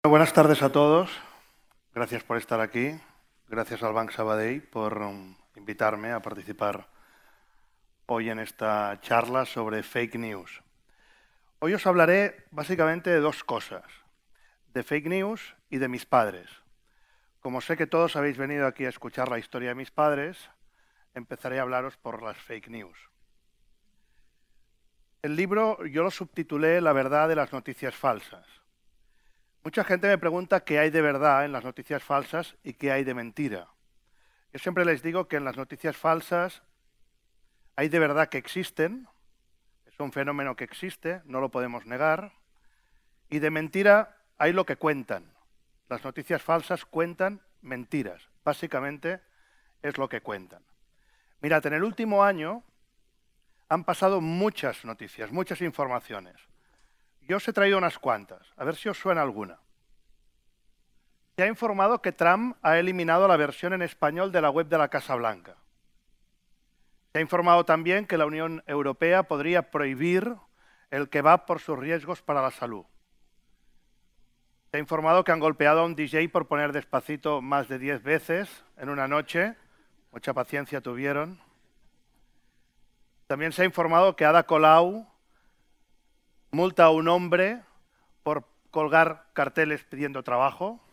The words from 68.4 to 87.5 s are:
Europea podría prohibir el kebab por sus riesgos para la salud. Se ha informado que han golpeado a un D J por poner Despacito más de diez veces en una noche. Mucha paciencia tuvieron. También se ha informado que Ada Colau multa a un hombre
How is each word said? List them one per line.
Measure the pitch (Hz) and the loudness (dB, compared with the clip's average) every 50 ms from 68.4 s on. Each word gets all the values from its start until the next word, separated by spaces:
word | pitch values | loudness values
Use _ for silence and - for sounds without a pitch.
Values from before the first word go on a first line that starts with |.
| 160 165 165 160 _ | -6 -6 -6 -10 _
Europea | - 147 147 139 139 131 _ 165 165 180 190 185 | -6 -4 -2 -2 -2 -2 _ 2 4 4 4 2
podría | - 160 143 143 165 175 175 - - | 0 -4 -4 -2 2 0 0 0 0
prohibir | - 151 143 135 135 127 156 175 180 185 208 240 240 208 - _ _ _ _ _ _ _ _ _ | -4 -4 -2 -2 -2 -2 0 0 0 0 0 -4 -8 -10 -16 _ _ _ _ _ _ _ _ _
el | 143 139 143 143 | -6 -6 -6 -2
kebab | - 147 139 151 175 175 - | -2 4 6 8 6 6 4
por | - 175 151 | -4 -6 -6
sus | - - 156 | -4 -8 -6
riesgos | 127 131 151 165 165 139 151 180 - | -6 -4 -4 -4 -4 -4 -8 -10 -8
para | _ - 147 143 | _ -4 -2 0
la | 131 131 | 0 -2
salud. | - - 127 117 113 98 87 _ _ _ _ _ _ _ _ _ _ _ _ _ _ _ _ _ _ _ _ _ _ _ _ _ _ _ _ _ _ _ _ _ _ _ _ _ | -4 -6 -10 -8 -8 -12 -14 _ _ _ _ _ _ _ _ _ _ _ _ _ _ _ _ _ _ _ _ _ _ _ _ _ _ _ _ _ _ _ _ _ _ _ _ _
Se | - | -6
ha | 147 | -6
informado | 151 - 165 156 156 160 170 185 175 | -4 -2 -4 0 4 4 4 6 6
que | - 165 | 4 2
han | 160 | 4
golpeado | 151 160 147 - 147 147 151 160 | 2 0 2 4 4 6 6 6
a | 165 | 4
un | 170 165 | 0 -2
D | 143 156 | -6 -6
J | 131 151 156 165 165 | -2 0 -2 -2 0
por | - 175 160 | 0 -2 0
poner | - 151 143 147 147 | 0 -2 -2 0 -2
Despacito | 143 147 131 _ - 131 - - 151 143 - 156 147 139 | -2 -6 -6 _ -4 -4 -4 -4 -10 -6 -4 -4 -4 -4
más | 127 135 143 143 135 | -2 -2 -2 -2 -2
de | 135 135 | -2 -8
diez | 127 127 139 143 123 107 | -8 -4 -6 -6 -6 -2
veces | 139 156 156 - - 165 180 208 - - - _ _ _ | -2 -2 -2 0 -4 -4 -4 -4 -8 -14 -20 _ _ _
en | - 135 | -14 -10
una | 135 143 143 135 135 | -8 -6 -4 -2 0
noche. | 147 151 147 - - 170 185 214 233 _ _ _ _ _ _ _ _ _ _ _ - | 0 -2 -2 -2 -2 -2 -2 -2 -4 _ _ _ _ _ _ _ _ _ _ _ -20
Mucha | 120 - - 127 | -10 -6 -4 -4
paciencia | 127 123 - - 143 143 - 147 135 | -4 -4 -4 -4 -6 -6 -6 -8 -8
tuvieron. | 113 131 120 123 135 143 143 143 151 170 185 175 _ _ _ _ _ _ _ _ _ _ _ _ _ _ _ _ _ _ _ _ _ _ _ _ _ _ _ _ _ _ _ _ _ _ _ _ _ | -8 -8 -8 -4 -4 -2 -2 -2 -4 -6 -10 -20 _ _ _ _ _ _ _ _ _ _ _ _ _ _ _ _ _ _ _ _ _ _ _ _ _ _ _ _ _ _ _ _ _ _ _ _ _
También | _ 139 139 156 165 | _ -4 -4 -4 -6
se | 151 - 180 | 0 0 0
ha | |
informado | 185 - 180 165 165 165 170 185 196 175 | 2 2 0 0 4 6 6 6 6 4
que | - 160 | 4 4
Ada | 151 160 170 156 | 6 8 6 6
Colau | - 165 156 156 156 160 165 175 180 196 220 226 _ _ _ _ _ _ _ _ _ _ _ _ _ _ _ _ _ _ _ _ _ _ _ _ _ _ _ _ _ | 6 4 6 8 10 10 8 8 4 0 -6 -12 _ _ _ _ _ _ _ _ _ _ _ _ _ _ _ _ _ _ _ _ _ _ _ _ _ _ _ _ _
multa | - 151 180 185 - - 170 | -2 0 0 0 6 8 8
a | 160 | 8
un | 160 160 160 165 | 8 6 4 4
hombre | 175 180 175 175 175 175 185 202 | 2 2 4 2 2 2 2 0